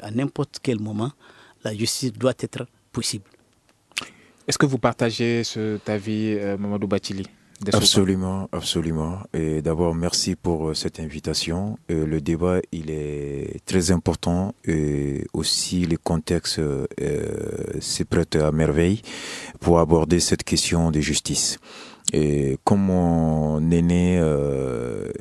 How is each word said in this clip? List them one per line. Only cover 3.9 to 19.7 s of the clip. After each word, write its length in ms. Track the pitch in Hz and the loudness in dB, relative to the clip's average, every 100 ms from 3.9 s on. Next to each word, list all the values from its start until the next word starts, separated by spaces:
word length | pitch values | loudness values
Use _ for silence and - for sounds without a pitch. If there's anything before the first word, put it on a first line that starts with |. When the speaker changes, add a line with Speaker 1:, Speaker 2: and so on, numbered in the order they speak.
| - - - - _ - | -12 -12 -14 -20 _ -4
Speaker 2:
Est-ce 100 | - | 0
que 100 | 143 | 2
vous 120 | 131 | 2
partagez 640 | 120 113 120 110 117 117 | 2 2 0 0 0 0
cet 460 | 113 113 110 104 - | -2 -4 -4 -4 -2
avis, 480 | 107 104 107 110 104 | -4 -2 -2 0 0
euh, 180 | 101 98 | -2 -2
Mamadou 300 | 101 104 101 | -2 -2 0
Batili, 400 | 98 - 98 92 - _ - | -2 -2 -6 -8 -12 _ -8
des 100 | 101 | 0
Sofas ? 140 | 104 | 2
Speaker 3:
Absolument, 640 | 101 - 95 95 92 95 95 | 4 4 4 2 0 -4 -4
absolument. 680 | 85 - 87 82 80 78 92 - | -6 -2 -2 0 0 -2 -4 -6
Et 300 | - 78 78 | -4 -2 0
d'abord, 320 | 76 80 85 | 0 0 0
merci 400 | 82 87 - - | 0 -2 -2 -2
pour, 360 | 90 90 82 80 | -2 -2 0 -2
euh, 40 | |
cette 240 | 78 - - | -4 -6 -8
invitation. 800 | 80 78 78 76 - 85 104 110 - | -10 -8 -6 -4 -2 -4 -4 -6 -4
Euh, 120 | 80 78 | -2 0
le 140 | 78 | 0
débat, 380 | 71 82 90 90 - | 0 0 2 0 0
il 180 | 85 78 | -6 -6
est 720 | 78 73 73 71 69 71 - | -6 -6 -6 -6 -6 -8 -10
très 280 | - 92 85 | -2 0 2
important 600 | 87 90 82 - 87 95 - | 2 2 -2 0 0 -2 -6
et 600 | - 80 76 71 71 69 - | -2 0 0 0 -2 -4 -6
aussi 520 | - 76 - - 92 87 | -4 -2 -2 -2 0 0
le 100 | 82 | 0
contexte, 640 | - 85 - 85 - - | 0 -2 0 -2 -2 -2
euh, 280 | 76 67 67 - 71 73 73 71 - - - - | -2 -2 -4 -4 -4 -2 -4 -6 -6 -6 -6 -6
se 220 | - - | -6 -4
prête 320 | 85 - 82 | 0 2 2
à 160 | 80 76 | 4 4
merveille 500 | 76 78 73 85 107 - - - - - - | 4 4 4 4 2 -4 -14 -12 -12 -14 -2
pour 180 | - | 4